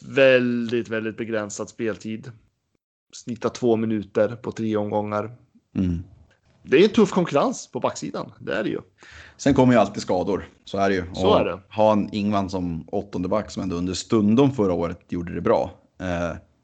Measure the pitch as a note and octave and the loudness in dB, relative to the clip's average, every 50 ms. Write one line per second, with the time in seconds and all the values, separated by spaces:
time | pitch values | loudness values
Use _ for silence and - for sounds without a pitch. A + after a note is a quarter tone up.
0 | - C3 B2 C#3 C3+ C3 C3 B2+ B2 B2 A#2+ A#2+ A#2 A2 A#2+ A#2 G#2+ G#2+ A2+ A2 | -12 -2 2 4 6 6 6 6 4 2 0 -2 -2 -2 -2 -2 -2 -2 -4 -6
1 | A2 A2 G2+ A2+ A#2 G#2+ A2+ G#2+ G#2 G#2 - - G#2+ G2+ - - A#2 A2 G2 F2 | -4 -6 -6 -8 -8 -6 -4 -6 -6 -6 -8 -10 -10 -10 -8 -6 -4 -4 -4 -6
2 | - A2 A2 A2 - C3 A2+ - _ _ _ _ _ _ _ _ _ _ _ _ | -8 -10 -10 -10 -12 -16 -20 -20 _ _ _ _ _ _ _ _ _ _ _ _
3 | _ _ - - - A#2+ A#2 A2+ - A2+ - - B2 A#2+ A2+ A2 A2+ A2 A2 G#2+ | _ _ -20 -16 -12 -10 -8 -4 -4 -4 -4 0 2 2 2 2 2 -2 -2 -4
4 | G2 - - A2+ G#2 G2+ A#2+ A2+ - - - - A2+ A2 G#2+ G#2 G#2 G#2 G#2 G#2 | -4 -2 0 0 0 0 -2 -6 -10 -10 -6 -6 -4 -2 -2 -2 -2 -2 -2 -2
5 | G#2 G#2 G#2+ G#2 G#2+ A2+ B2 - _ _ _ _ _ _ - G2+ F#2 F2+ E2+ E2+ | -2 -2 -4 -4 -6 -6 -10 -18 _ _ _ _ _ _ -4 -2 -2 0 -2 -4
6 | - - - - - _ _ _ _ _ _ _ - - B2 D#3 G3+ G#3+ G#3 A#3 | -6 -12 -18 -20 -20 _ _ _ _ _ _ _ -4 2 4 6 6 6 6 4
7 | G3+ F3 - F#3 E3+ - C#3+ C#3+ G3 C4 A3+ - - - - B2 - B2 - - | 2 4 2 0 -2 0 0 0 0 0 -2 -6 -10 -10 -8 -4 -4 -4 -4 -6
8 | - - - F#3+ - - - - A#2 - - G#2+ - - - - - _ _ _ | -10 -8 -8 -8 -10 -10 -14 -12 -8 -6 -4 -4 -4 -4 -6 -6 -8 _ _ _
9 | - - - - - - - - - C#3 C3+ C3+ B2+ B2 B2 A2+ G2 G2 - A2 | -20 -20 -20 -20 -20 -20 -10 -2 0 2 6 6 6 8 8 6 4 4 0 -8
10 | - - G2 F2+ F2+ G2+ F#2+ E2 D#2+ - _ _ - - - G2 G2 G2+ G2 F#2 | -4 -2 -2 -2 0 -2 -2 -4 -4 -8 _ _ -14 -8 -2 0 0 2 0 0
11 | F2 F2 F#2 F#2 F#2+ - - C#3 G#2 G2 F2 F#2+ - _ - G#2+ G#2+ G#2+ G#2+ G#2 | -4 -6 -4 0 2 4 4 4 2 0 -6 -8 -14 _ 0 2 4 4 4 4
12 | F#2+ - - G#2+ G2+ G#2 G#2 G2 G2 F2+ F#2+ F#2 F2+ F2 E2 D#2+ D#2+ - - G2+ | 2 0 -2 -2 -2 0 0 0 -2 -2 -4 -4 -4 -4 -6 -6 -8 -6 -6 -6
13 | G2+ G2+ - F#2 F2+ F2+ G2+ G#2+ G2 - - A2+ G2+ F#2 E2+ E2+ F2+ F#2 F#2 - | -6 -6 -6 -4 -4 -2 -2 -2 -4 -6 -8 -8 -6 -6 -4 -4 -4 -4 -4 -6
14 | - - A#2 A2 G2+ G#2 A2+ B2+ C#3+ C3+ C3 G#2+ G2+ F#2 F2 F2 E2+ E2+ E2+ - | -4 0 2 4 4 4 6 6 4 4 4 2 0 0 0 0 -2 -4 -6 -8
15 | _ - - F2 F2 F2 F2 E2+ F2 A2 A2 D2 A#1+ F#2+ - - _ _ _ - | _ -8 -6 -6 -6 -6 -6 -2 0 2 2 2 0 -4 -8 -16 _ _ _ -10
16 | F#2 F#2 F2 E2+ F2 E2 - - - _ _ _ | -6 -4 -4 -4 -4 -4 -6 -10 -14 _ _ _